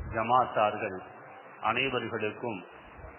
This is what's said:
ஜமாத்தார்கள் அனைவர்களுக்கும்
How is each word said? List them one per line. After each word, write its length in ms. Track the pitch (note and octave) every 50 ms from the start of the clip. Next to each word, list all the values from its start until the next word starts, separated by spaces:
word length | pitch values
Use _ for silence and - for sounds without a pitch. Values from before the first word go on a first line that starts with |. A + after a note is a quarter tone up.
| - -
ஜமாத்தார்கள் 880 | - A2+ A2+ A2+ B2+ B2+ A#2+ - - A#2+ G#2+ G#2 G#2+ G#2+ G#2+ G2+ F#2+ F#2 - - - - - - - - - - - -
அனைவர்களுக்கும் 960 | - A2 A#2 B2 C3+ C3+ B2+ A#2+ A#2 G#2+ A2+ G#2+ G#2+ G#2+ G#2 - - A#2+ G#2+ F2+ - - - - - - - - - - -